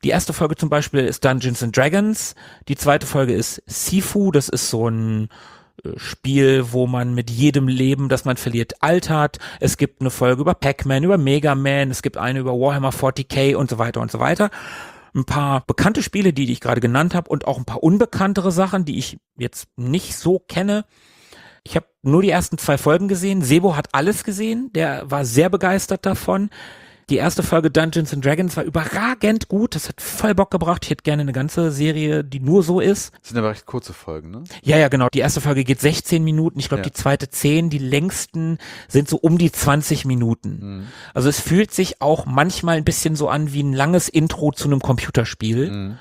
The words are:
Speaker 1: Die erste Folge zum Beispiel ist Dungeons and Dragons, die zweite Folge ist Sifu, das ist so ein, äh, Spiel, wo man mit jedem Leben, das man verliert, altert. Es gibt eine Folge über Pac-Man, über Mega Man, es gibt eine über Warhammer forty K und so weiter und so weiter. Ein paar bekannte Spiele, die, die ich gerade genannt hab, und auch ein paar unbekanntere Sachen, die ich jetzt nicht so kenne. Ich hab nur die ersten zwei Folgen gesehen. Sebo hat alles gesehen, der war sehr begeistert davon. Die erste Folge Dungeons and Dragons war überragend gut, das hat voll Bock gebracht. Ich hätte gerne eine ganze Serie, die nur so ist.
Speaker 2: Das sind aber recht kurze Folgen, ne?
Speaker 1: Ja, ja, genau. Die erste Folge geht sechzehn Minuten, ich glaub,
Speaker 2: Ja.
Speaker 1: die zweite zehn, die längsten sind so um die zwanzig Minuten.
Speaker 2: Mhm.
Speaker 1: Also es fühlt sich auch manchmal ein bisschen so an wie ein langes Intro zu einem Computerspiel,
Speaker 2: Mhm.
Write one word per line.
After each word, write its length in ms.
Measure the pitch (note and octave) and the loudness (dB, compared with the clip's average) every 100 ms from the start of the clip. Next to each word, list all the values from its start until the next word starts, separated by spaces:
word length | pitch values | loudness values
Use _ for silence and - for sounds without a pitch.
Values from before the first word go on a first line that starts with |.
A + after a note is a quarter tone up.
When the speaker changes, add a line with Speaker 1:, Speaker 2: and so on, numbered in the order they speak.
Speaker 1:
Die 60 | - | 0
erste 240 | F3+ - | 0 0
Folge 220 | - D#3 D#3+ | 0 -2 0
zum 140 | D3+ | 0
Beispiel 320 | D3+ C#3+ C#3+ | 0 0 0
ist 220 | B2+ A#2 | 0 0
Dungeons 400 | C3+ C3 B2 A#2+ | 0 2 -2 -2
and 120 | A#2 A#2+ | 0 2
Dragons, 600 | C#3+ F#3+ G#3+ A3 - - - - - | 2 4 0 -2 -6 -12 -20 -12 -6
die 80 | C#3+ | -2
zweite 300 | C#3+ D3 C3 | 2 2 2
Folge 280 | C#3+ B2+ | 0 2
ist 280 | G#2 - - - | 0 -2 -8 -12
Sifu, 680 | - - F#3 - G#3 G3 | -8 -2 0 0 0 2
das 180 | D3+ - | 2 2
ist 200 | B2 - | -4 -4
so 200 | A2+ A#2 | -2 0
ein, 400 | A2+ A2 A2 G#2+ - - - _ - | 0 -2 -2 -4 -10 -20 -20 _ -16
äh, 80 | - - | -12 -12
Spiel, 760 | - - C3 C#3 C3+ C3+ A#2+ | -12 -8 0 4 6 4 2
wo 160 | B2 B2 | 0 0
man 260 | B2 B2 B2 | 0 -2 -2
mit 140 | A#2 | -4
jedem 360 | A#2 D3 C#3+ C3 | 2 2 4 2
Leben, 420 | B2+ C3 C#3 C3+ | 2 2 2 0
das 160 | C3 - | 0 0
man 120 | B2 | -2
verliert, 460 | C3 A#2 A2+ - | -2 -2 -4 -2
altert. 560 | D3+ F3+ - D#3 D3 - - - | 2 2 2 0 0 -4 -16 -4
Es 180 | C3 - | -2 0
gibt 240 | C#3 - | -2 -2
eine 80 | C3 | -4
Folge 320 | - B2 B2+ | 0 0 2
über 120 | D3 | 0
Pac-Man, 500 | F3 C#3 C#3 C3+ C3+ | 0 -2 -2 -2 0
über 140 | E3+ G3 | 2 2
Mega 380 | C3+ D3 D3 C3+ | 2 2 2 0
Man, 340 | C#3 C#3 C#3 | 0 0 -2
es 120 | B2 | -2
gibt 160 | C3+ - | -6 -4
eine 220 | A#2 C3+ | -4 -4
über 140 | B2+ | -2
Warhammer 380 | B2 C3+ C#3 C3+ | 0 0 0 -2
forty 320 | - C3+ C3+ | 0 -2 -2
K 320 | C3+ C#3 C3+ C3 | -4 2 2 2
und 140 | B2+ | 0
so 80 | A2+ | -2
weiter 240 | A#2 A#2 | -2 -4
und 100 | A#2 | -4
so 80 | A2+ | -2
weiter. 300 | B2+ F3 G3+ - - - - - _ D3+ | 0 2 0 -2 -16 -16 -18 -20 _ -6
Ein 100 | C3 | -2
paar 360 | D3 C#3+ C3+ - | -2 0 0 0
bekannte 340 | - E3+ A3+ | 2 2 2
Spiele, 300 | - G3 G3 | -2 0 0
die, 120 | C#3 B2+ | 2 -2
die 60 | |
ich 60 | B2 | -2
gerade 220 | A#2+ A#2 | -2 0
genannt 320 | A#2 B2+ F3 F3+ | 2 2 2 0
hab, 120 | - | -2
und 160 | D3 - | -4 -2
auch 100 | B2+ | -4
ein 60 | B2+ | -6
paar 180 | A#2 | 0
unbekanntere 680 | D#3+ G3+ A#3+ - G3 G3+ F#3 | 4 4 2 0 -2 0 0
Sachen, 320 | E3+ F#3+ F#3+ | 0 0 0
die 140 | D3+ G2 | -2 -4
ich 220 | - - _ - | -6 -12 _ -8
jetzt 300 | A#2+ - - - | -8 -8 -16 -8
nicht 380 | B2 E3 - - | -2 -2 -2 -4
so 220 | E3 F#3 | 0 0
kenne. 460 | - F3 G3 G#3 - _ _ _ _ - - _ | -2 -4 0 -2 -4 _ _ _ _ -20 -20 _
Ich 120 | - E3+ | -6 -6
hab 80 | - _ | -6 _
nur 200 | C3+ D#3+ | 2 4
die 60 | G3 | 4
ersten 260 | E3+ - D#3 | 2 0 -4
zwei 200 | - C#3 | 0 2
Folgen 300 | D3 E3 G3 | 4 2 2
gesehen. 340 | F#3+ G3 F#3+ | -2 0 0
Sebo 340 | B2+ D#3+ F#3+ D3+ | 4 4 4 0
hat 120 | - | -2
alles 300 | C#3 E3 A3 - | -2 0 -2 -4
gesehen, 460 | G3 A3 A3+ C4 | -4 -4 -4 -4
der 360 | E3 D#3 C#3 C#3 | -2 -2 -4 -4
war 140 | C#3+ | -4
sehr 260 | B2+ A#2+ F3+ | 0 4 4
begeistert 560 | F#3 F#3 F#3+ - F#3+ F#3+ | 2 0 0 -2 -4 -2
davon. 440 | F#3+ - F#3+ G#3 - - - - _ - | -2 -2 -2 -2 -8 -20 -20 -20 _ -2
Die 80 | C#3 | 0
erste 260 | D#3 - | 0 0
Folge 260 | - E3 D#3 | 0 2 4
Dungeons 440 | D#3 E3 E3 D#3 | 2 2 0 -2
and 100 | C#3+ C#3 | 0 0
Dragons 300 | D#3 F#3 D#3+ | 2 0 -2
war 80 | |
überragend 840 | D3 D#3+ D3+ F#3 A#3 B3+ G#3+ A3 - | -4 -4 -2 -2 -2 0 0 0 0
gut, 260 | G3 A#3+ D3+ | -2 0 -4
das 140 | - | -8
hat 100 | - | -12
voll 340 | - - A3 | -12 -2 0
Bock 180 | F#3+ G3 | 2 2
gebracht. 340 | F3+ E3 E3+ - | 0 0 -2 -4
Ich 40 | |
hätte 140 | D3 | -4
gerne 180 | - D3 | 0 0
eine 100 | C#3+ | 0
ganze 360 | B2+ D3 - E3 | -2 -2 0 0
Serie, 540 | C#3 D3+ D3+ D3+ D3+ | 0 0 0 0 -2
die 160 | C#3+ C#3 | -4 -4
nur 240 | C3 F#3+ | 4 4
so 160 | E3 F3+ | 4 2
ist. 320 | F#3+ G3 - _ | 2 0 -4 _
Speaker 2:
Das 80 | - | -8
sind 100 | A#2 | -2
aber 120 | G#2+ | -2
recht 160 | G#2+ - | -4 -8
kurze 260 | B2 - | -10 -10
Folgen, 400 | F2+ - D#2+ D#2 | -14 -12 -12 -12
ne? 140 | G#2+ F3 - | -16 -16 -6
Speaker 1:
Ja, 140 | C3+ D#3 | 2 4
ja, 100 | C#3+ | 4
genau. 220 | C3+ B2 | 4 2
Die 100 | C3+ | 2
erste 220 | C#3 C#3+ | 0 0
Folge 240 | C#3+ C#3 C3 | 0 2 2
geht 160 | C3+ | 2
sechzehn 420 | D3 - - E3 | 2 0 0 0
Minuten, 360 | D#3 D#3 E3 C#3+ | 2 2 0 -2
ich 80 | - | -4
glaub, 100 | C3+ | -4
Speaker 2:
Ja. 60 | - | -4
Speaker 1:
die 80 | |
zweite 360 | - C#3 C#3 - | -2 0 0 -2
zehn, 400 | - D3 D#3 E3 | -2 2 2 0
die 80 | D3+ | -2
längsten 800 | C3 C#3+ F3+ - - E3 D#3+ E3 - - - | -2 -2 -2 -4 -8 -4 -4 -4 -8 -18 0
sind 220 | C#3 D3 | 0 2
so 80 | D#3 | 2
um 200 | D#3+ E3+ | 4 4
die 140 | E3+ | 2
zwanzig 540 | - D3 C#3+ D3 C#3+ C3+ | 2 2 2 2 -2 0
Minuten. 540 | B2 A#2 A2+ G#2 G2+ | 0 0 -2 -6 -10
Speaker 2:
Mhm. 260 | G2+ G2 G#2 - - | -12 -12 -14 -16 -8
Speaker 1:
Also 140 | - C3 | 0 0
es 140 | C#3+ | 0
fühlt 320 | - F3 G#3+ | 0 2 2
sich 280 | - F3+ - | 0 -4 0
auch 240 | C#3+ E3 C#3+ | 0 0 0
manchmal 520 | C3 E3 - E3+ E3 | 0 0 0 0 0
ein 80 | D#3+ | 2
bisschen 320 | - - D3+ | 0 0 0
so 100 | D3 | -2
an 240 | D3 D3+ | -2 -2
wie 120 | C#3+ | -2
ein 100 | C#3+ | 0
langes 340 | C3+ C#3+ F3+ - | 0 2 2 2
Intro 460 | D#3+ D#3+ - D3+ | 0 0 0 -2
zu 160 | - D3 | 0 0
einem 100 | C#3 | 0
Computerspiel, 920 | - B2 - - A2 - A2 A2+ D#3+ | 2 -2 0 -2 -2 -4 -2 -2 -2
Speaker 2:
Mhm. 260 | G2+ G2 A#2 | -4 -8 -10